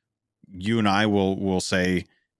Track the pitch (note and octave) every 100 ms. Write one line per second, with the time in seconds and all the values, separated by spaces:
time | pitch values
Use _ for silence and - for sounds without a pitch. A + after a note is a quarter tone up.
0 | _ _ _ _ - F#2 G2 A#2 G#2 G2
1 | G#2+ G#2 F#2+ F#2+ F#2+ F#2 - F#2+ F2+ F2+
2 | - _ _